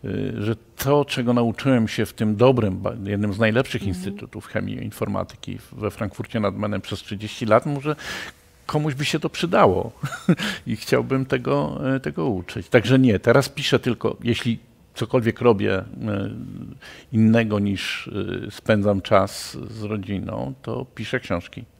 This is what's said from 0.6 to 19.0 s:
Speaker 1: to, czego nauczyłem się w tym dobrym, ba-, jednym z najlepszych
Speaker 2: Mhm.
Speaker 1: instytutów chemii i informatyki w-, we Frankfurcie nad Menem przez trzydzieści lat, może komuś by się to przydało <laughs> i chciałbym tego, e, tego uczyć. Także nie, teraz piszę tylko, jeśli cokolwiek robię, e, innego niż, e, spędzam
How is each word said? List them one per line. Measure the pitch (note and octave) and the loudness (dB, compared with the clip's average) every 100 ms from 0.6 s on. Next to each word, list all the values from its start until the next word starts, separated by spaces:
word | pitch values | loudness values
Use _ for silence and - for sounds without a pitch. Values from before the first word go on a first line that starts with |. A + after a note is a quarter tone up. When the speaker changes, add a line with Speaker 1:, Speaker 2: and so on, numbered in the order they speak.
| _ - | _ -6
Speaker 1:
to, | C#3 D3 C#3+ | 2 2 2
czego | - A#2+ | -2 0
nauczyłem | A#2+ A#2 G#2 C3+ B2+ A2 | 2 2 0 2 2 2
się | - G#2+ | -2 -4
w | |
tym | - A2 G#2 | -2 -2 4
dobrym, | B2 B2+ G#2+ F#2+ | 6 6 0 -2
ba-, | G2 A#2 G2 | -6 -6 -4
jednym | G2+ G#2 | -2 -2
z | G2 | 2
najlepszych | A2+ A2+ C3+ B2 | 2 2 0 -4
Speaker 2:
Mhm. | G3 F#3 | -4 -4
Speaker 1:
instytutów | F#3+ G3+ - G#2 - | -6 -8 -12 -14 -8
chemii | G#2 G2 G#2+ | -6 -6 -6
i | |
informatyki | G#2+ - G#2+ G2+ F#2 - - G2+ | -8 -6 -4 -4 -6 -10 -12 -12
w-, | - | -14
we | - G#2+ | -6 -6
Frankfurcie | - G#2 - - A#2 | -4 -8 -6 -8 -2
nad | G#2 G2+ | -2 -2
Menem | G#2 G2+ | -4 -4
przez | - G#2 | -6 -10
trzydzieści | - G2+ G#2+ - A2+ | -8 -10 -10 -6 4
lat, | A2 - | 4 4
może | C#3+ C#3+ D3+ - - - - _ _ - | -6 -4 -6 -8 -10 -12 -16 _ _ -4
komuś | D3+ D3+ | -2 -2
by | C3 D3 | -2 -2
się | D3+ | -2
to | D#3+ | -4
przydało | - F3 F#3+ D3+ F2+ A2+ - C#3+ - - | -4 0 6 6 4 -2 -8 -10 -4 0
<laughs> | E3 G#3 - - | 2 0 -6 -6
i | A2 | -6
chciałbym | - C3 A#2+ C3 C3 | 0 0 2 -2 0
tego, | C3+ B2 C#3+ D3 - C3+ C3 | -2 0 0 -2 -4 -2 -2
e, | |
tego | D3+ D3 D#3 | -4 -4 -2
uczyć. | F#2+ F2 - F#2 | -2 -6 -10 2
Także | B2 G#2 C3 | 2 6 6
nie, | C3 F#2+ | 6 4
teraz | - B2+ C3 | 6 4 4
piszę | - C3+ B2+ | -4 0 2
tylko, | B2+ A2 A2+ - | 2 -2 -2 -2
jeśli | - A2+ A#2+ A2+ _ _ _ | -2 -2 0 -4 _ _ _
cokolwiek | - A#2 C3 A#2 A2+ | -8 0 2 2 4
robię, | A#2+ G2+ G#2 F#2+ | 4 4 2 0
e, | G#2+ B2 A2+ G2+ G#2+ A2+ F2 F#2 - - - - - | -4 -8 -4 -4 -4 -8 -12 -12 -14 -16 -20 -20 -4
innego | A2+ A2 A2+ A2 G#2 | 4 6 6 4 0
niż, | G2+ G2 - - - G2+ F#2+ F#2 F#2+ | 0 -2 -4 -8 -8 -6 -4 -6 -8
e, | |
spędzam | - - G#2+ G2+ G2 | -8 2 4 4 2